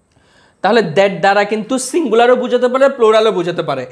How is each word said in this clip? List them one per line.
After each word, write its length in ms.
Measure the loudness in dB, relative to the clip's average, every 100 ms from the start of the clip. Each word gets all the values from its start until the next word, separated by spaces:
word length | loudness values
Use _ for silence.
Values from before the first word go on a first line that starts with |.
| _ _ _ _ _ _
তাহলে 200 | -2 0
দ্যাট 380 | 0 0 0 0
দ্বারা 240 | 0 2
কিন্তু 340 | 0 -4 -4 -6
সিঙ্গুলারও 580 | -4 -4 0 2 4 2
বোঝাতে 320 | 0 -2 0
পারে, 220 | 2 0
প্লুরালও 420 | 2 2 4 2
বোঝাতে 320 | 0 -4 -4
পারে। 220 | -6 -6 -8